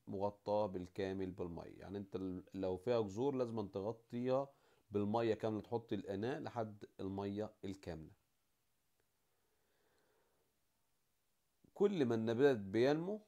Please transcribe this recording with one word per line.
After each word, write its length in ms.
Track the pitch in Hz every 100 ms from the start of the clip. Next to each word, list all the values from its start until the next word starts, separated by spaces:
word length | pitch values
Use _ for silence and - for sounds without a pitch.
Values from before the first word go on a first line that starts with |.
| -
مغطاة 580 | 98 101 101 - 104 104
بالكامل 640 | 92 87 - 95 95 95
بالمية، 480 | 90 90 80 - -
يعني 180 | 85 101
أنت 180 | 98 92
ال-، 280 | 95 92 -
لو 240 | 95 92 92
فيها 240 | - 120
جذور 340 | 104 98 139 131
لازم 240 | 120 113
أن 120 | 98
تغطيها 760 | 101 101 117 _ 120 123 131 139 - _ _ _
بالمية 420 | 101 101 113 113
كاملة، 280 | 107 110 107
تحط 320 | - 117 -
الإناء 460 | 101 - 98 117 165
لحد 460 | 113 120 110 104 - -
المية 540 | 95 98 101 101 107 - 95
الكاملة. 460 | 95 87 80 78 - _ _ _ _ _ _ _ _ _ _ _ _ _ _ _ _ _ _ _ _ _ _ _ _ _ _ _ _ _ _ _ _ _ _ -
كل 320 | - 202 190 120
ما 100 | 113
النبات 420 | 110 117 143 120
بينمو 640 | 98 110 131 156 180 214